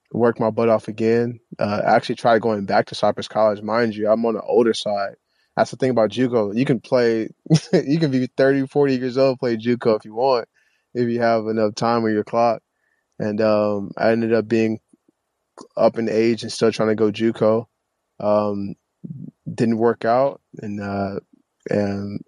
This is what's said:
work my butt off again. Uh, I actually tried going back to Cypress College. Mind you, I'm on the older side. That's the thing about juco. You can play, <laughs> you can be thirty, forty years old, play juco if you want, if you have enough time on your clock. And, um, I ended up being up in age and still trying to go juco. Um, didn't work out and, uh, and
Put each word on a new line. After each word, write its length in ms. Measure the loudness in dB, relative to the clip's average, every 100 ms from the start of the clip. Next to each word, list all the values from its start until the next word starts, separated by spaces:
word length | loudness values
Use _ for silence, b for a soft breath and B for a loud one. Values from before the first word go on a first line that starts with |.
| _
work 260 | 0 0 2
my 120 | -2
butt 180 | 0 2
off 180 | 2 0
again. 540 | -2 0 2 0 -6 _ -6
Uh, 240 | -4 -2
I 120 | 2 2
actually 180 | 0
tried 260 | -2 2 2
going 260 | 2 -2 0
back 200 | 0 0
to 80 |
Cypress 320 | -2 -2 -2 -4
College. 360 | 0 0 0
Mind 340 | -2 0 0 0
you, 120 | 0
I'm 160 | 2
on 100 | 0
the 80 | -2
older 300 | 0 2 4
side. 440 | 0 -2 -4 -4 -10 _ _ _ -2
That's 160 | -2
the 40 | 0
thing 140 | 0
about 200 | 2 2
juco. 460 | 2 0 2 0 0
You 80 |
can 140 | 0 0
play, 520 | 0 2 2 0 -4 -6 0
<laughs> 220 | 0 2
you 260 | 0 2 0
can 140 | 2
be 160 | 0 -2
thirty, 360 | 2 2 2 0
forty 260 | 0 2
years 240 | 0 -2 2
old, 220 | 2 2
play 160 | -2 -2
juco 400 | 0 0 2 0
if 80 |
you 100 | -2
want, 320 | -2 0 0 -4 _ _ _ _
if 140 | -4 -2
you 120 | 0
have 260 | 2 0 0
enough 280 | 0 -2
time 300 | 0 0 0
on 80 | 0
your 100 | 0
clock. 400 | -2 0 0 0 _ _ _ _ _ -8
And, 220 | -4 0
um, 500 | 2 2 0 -2 -6 -2
I 160 | 0
ended 200 | 2 2
up 140 | 0 0
being 320 | 0 0 -2 _ _ _ _ _ _ _ -20 -10 0
up 220 | 0 2
in 100 | -2
age 360 | 2 2 0
and 80 | -4
still 180 | -2 0
trying 200 | 0 0
to 40 |
go 160 | 0 0
juco. 560 | 0 -2 0 0 0 -4 _ _ _ _ -6
Um, 560 | 0 2 0 -4 -8 -12 _ _ -16 -16 -16 -16 -10
didn't 260 | -2 0 2
work 260 | 0 0
out 360 | 0 2 0 -4 _ -14
and, 180 | -10 -8
uh, 380 | -6 -4 -4 -6 -12 _ _ _ -6
and 520 | -2 -2 -4 -6 -10